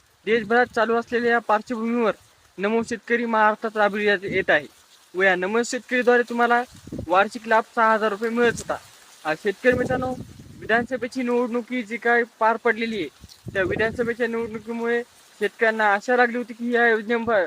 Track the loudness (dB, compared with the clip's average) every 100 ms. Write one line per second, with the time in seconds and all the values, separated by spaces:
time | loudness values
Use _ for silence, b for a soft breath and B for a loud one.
0 | _ _ -2 0 2 2 2 0 0 0
1 | -2 -2 0 0 2 -2 -2 -4 -2 0
2 | 0 -2 _ _ _ -6 -2 -2 -2 -8
3 | -2 -2 0 2 2 2 -4 0 0 2
4 | 0 0 0 -2 2 2 0 -12 _ _
5 | _ 0 2 2 0 -2 -2 -6 -2 0
6 | 4 4 2 0 2 2 0 -12 -14 -12
7 | 0 2 2 -2 0 0 2 0 2 2
8 | 0 -2 -4 0 0 0 -6 -8 -10 -20
9 | -20 -10 -6 -4 -4 0 0 2 -2 -4
10 | -4 -8 -12 -18 -20 -14 -2 -2 0 -6
11 | -6 -6 -2 -2 -2 -4 -6 -8 -6 -4
12 | 0 2 0 _ 0 2 0 -2 -4 -4
13 | -8 -10 -20 -18 -8 -4 -2 0 -2 -2
14 | -4 -2 -4 -4 -6 -8 -10 -6 -4 -4
15 | -6 _ _ _ -6 0 0 2 2 0
16 | 2 2 2 0 -8 -8 -2 2 4 2
17 | 0 -4 0 0